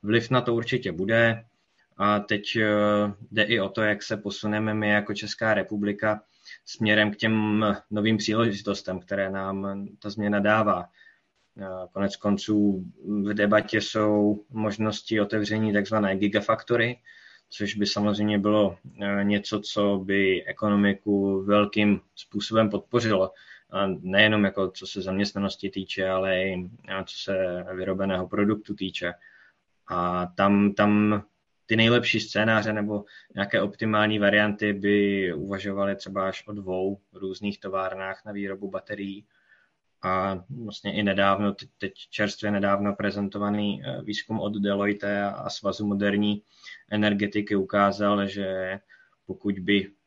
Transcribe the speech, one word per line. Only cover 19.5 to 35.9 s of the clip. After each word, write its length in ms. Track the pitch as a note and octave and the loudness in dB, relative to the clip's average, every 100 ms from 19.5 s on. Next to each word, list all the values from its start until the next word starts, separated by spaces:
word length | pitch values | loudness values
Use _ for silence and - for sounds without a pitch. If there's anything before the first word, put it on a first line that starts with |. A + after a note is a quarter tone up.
| G#2+ | -6
co 380 | - - G2+ G2 | -4 0 0 0
by 480 | F#2+ G2 F#2+ F2+ - | 0 2 2 0 -2
ekonomiku 1000 | - G#2+ G#2 G2+ G2 - G2+ G2 G2 | -4 0 4 4 2 0 2 2 0
velkým 580 | F#2+ G#2 G2+ A2 G#2 F#2+ _ - | 2 2 4 2 4 2 _ -20
způsobem 540 | - G#2+ G2+ A2 G#2+ | -10 -8 0 2 2
podpořilo. 600 | G2+ - A#2+ A2 G2 F#2+ - - - _ | 0 0 0 2 2 0 -4 -20 -20 _
A 160 | F#2+ G2 F2 | -2 -2 -2
nejenom 420 | F2+ G2 G#2+ G#2+ | 0 4 6 6
jako 280 | G2 G2 F#2+ | 2 2 -4
co 160 | - F#2+ | -4 -12
se 140 | G2+ | -8
zaměstnanosti 680 | F#2 F#2+ G#2 G2+ G2 - G2 | -4 -2 -2 -2 -4 -4 -8
týče, 400 | G2 F#2+ - F#2+ | -8 -8 -4 -2
ale 340 | F#2+ F#2+ F#2 | 0 0 0
i, 260 | F#2+ F#2 F2+ A2+ - | 0 -2 -8 -14 -10
eh, 140 | F#2+ F#2 | -8 -8
co 120 | - | -10
se 480 | - F#2+ F#2 F2+ F2+ F#2 | -4 -2 -2 -4 -8 -6
vyrobeného 520 | F#2 F#2+ G2 F#2 F2+ | -4 -2 0 -2 -2
produktu 480 | G2+ G#2 G#2+ - G2+ | 0 2 0 -4 -6
týče. 380 | F#2+ - F2 - - _ _ _ _ _ - | -6 -4 -8 -8 -18 _ _ _ _ _ -8
A 380 | F2+ F2 F2+ F2+ | -2 0 0 -4
tam, 480 | - G2 G2+ G2+ | 2 4 6 4
tam 500 | G2+ G#2 G#2 G#2 G#2 - _ _ _ _ | 4 4 4 4 0 -4 _ _ _ _
ty 100 | A2 | 4
nejlepší 440 | A2+ B2 A#2+ A2+ | 6 4 4 -2
scénáře 540 | - G#2 A2 A2 G#2+ | 0 0 2 2 2
nebo 320 | G#2+ G#2 G#2 - - _ - | -2 -2 -4 -8 -20 _ -6
nějaké 260 | G2+ A2 | -2 0
optimální 580 | G2+ - A2 G#2+ G#2+ G#2+ | 0 -2 0 2 2 4
varianty 540 | G2+ G#2 G#2 G#2 G#2+ | 4 4 4 2 0
by 600 | G2 G2+ G#2 G2+ G2 F#2 | 0 2 4 4 2 0
uvažovaly 640 | D#2 G2 G2 G2 G2 G2 | -4 -6 -6 -6 -2 -2